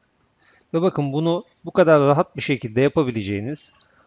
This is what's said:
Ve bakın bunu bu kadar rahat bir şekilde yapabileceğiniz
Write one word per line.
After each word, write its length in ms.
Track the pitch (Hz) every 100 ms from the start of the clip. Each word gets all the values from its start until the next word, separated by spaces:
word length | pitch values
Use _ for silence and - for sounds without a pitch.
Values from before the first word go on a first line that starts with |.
| _ _ _ _ _ _ -
Ve 80 | 165
bakın 320 | 180 - 143
bunu 320 | 143 165 175 - _
bu 60 | 170
kadar 300 | - 160 151
rahat 360 | 139 143 185 143
bir 40 |
şekilde 400 | - 131 117 110
yapabileceğiniz 920 | 139 165 131 113 98 101 110 151 - _ _ _